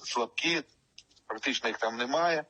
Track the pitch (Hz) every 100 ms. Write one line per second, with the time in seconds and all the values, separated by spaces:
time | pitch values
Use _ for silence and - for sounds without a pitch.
0 | - 123 117 - 160 170 - _ _ -
1 | - _ - 107 - 120 120 107 113 113
2 | 123 - - 160